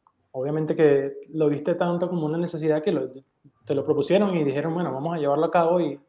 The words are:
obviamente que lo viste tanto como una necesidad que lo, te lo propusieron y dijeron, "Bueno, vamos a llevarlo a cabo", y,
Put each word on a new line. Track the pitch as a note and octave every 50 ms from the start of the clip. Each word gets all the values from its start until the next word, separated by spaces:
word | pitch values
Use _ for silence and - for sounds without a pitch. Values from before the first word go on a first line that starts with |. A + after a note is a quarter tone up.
| _ _ _ _ _ _ -
obviamente | C3 B2+ D3 D3+ D#3 D#3 D#3 E3
que | D3+ D#3+ D3 C#3+ C#3 C#3 C#3 - - - - -
lo | D#3 D#3 D3
viste | D3 C#3+ - F3+ E3+
tanto | F3 F3+ F3 F3 F3 F3+ F3
como | F#3 F3 D3+
una | D3+ D#3+ E3+
necesidad | F3 E3+ E3+ D#3 D#3 D#3+ D3+ D#3 D#3
que | G3+
lo, | F3 C3+ C3 B2+ B2+ C3+ - _ _ _ _ - _ _ _
te | - C#3+
lo | C#3 C#3+
propusieron | D3 D3 D3 C3+ - E3+ G3+ G#3 G3 F#3
y | E3+ D3
dijeron, | C#3 C3 C#3+ D3 E3 D#3+
"Bueno, | F3 F3 C#3+ C3
vamos | C3+ C#3+ E3 F3
a | E3
llevarlo | D3 C#3+ C#3+ D3+ D#3+
a | E3
cabo", | E3 F3+ E3 E3 F3 F3+
y, | E3 D3 C#3 - _